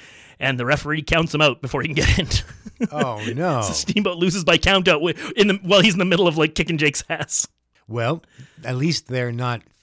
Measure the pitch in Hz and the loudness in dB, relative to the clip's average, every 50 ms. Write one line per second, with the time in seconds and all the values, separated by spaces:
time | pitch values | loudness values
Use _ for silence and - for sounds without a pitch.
0 | - - - - - - - - - 135 131 123 123 123 147 139 - 147 151 156 | -20 -20 -20 -20 -20 -20 -10 -4 -2 -2 -2 -2 0 0 -2 -2 -2 -2 -4 -4
1 | 147 - 165 165 165 165 - 147 156 147 120 - - 123 - 139 117 160 143 147 | -2 0 0 0 0 0 0 2 2 2 2 0 -6 -6 -4 -4 -4 -2 -2 0
2 | 139 - - - 165 - - - - - - - - - - - 240 - - 151 | 2 2 2 2 0 0 -2 -2 -2 -4 -14 -20 -20 -14 -8 -4 -4 -4 -2 -2
3 | 147 127 113 107 104 110 113 135 175 180 147 123 107 98 - - - - - 208 | -4 -4 -4 -6 -6 -6 -4 -2 -2 0 0 0 -2 -2 -4 -4 -2 0 0 0
4 | 208 190 180 165 175 190 165 202 165 160 175 160 - 175 196 190 175 185 165 147 | 0 0 0 0 0 0 0 0 2 2 2 4 4 4 2 4 4 4 2 2
5 | 160 175 156 - - - - - 196 208 190 202 - 170 202 196 175 220 175 190 | 2 -2 -2 -4 -6 -4 2 2 4 4 2 0 0 2 4 6 6 4 4 2
6 | 180 180 175 175 196 175 147 165 156 160 156 - 165 - 165 151 151 147 143 - | 2 2 2 4 4 4 2 2 0 0 0 -2 -2 -2 0 0 0 0 0 -2
7 | - - 165 151 151 - - - - - _ _ _ _ _ _ _ - 113 117 | -4 -6 -6 -6 -6 -6 -4 -4 -4 -6 _ _ _ _ _ _ _ -10 -6 -4
8 | 113 123 160 165 - _ _ - 131 - _ - 160 120 127 127 139 175 151 - | -2 -2 -2 -4 -8 _ _ -20 -20 -20 _ -12 -8 -6 -4 -2 0 0 0 -2
9 | - - 127 127 123 120 117 120 127 123 120 110 - _ _ _ | -4 -6 -4 -4 -4 -4 -4 -4 -4 -4 -4 -6 -8 _ _ _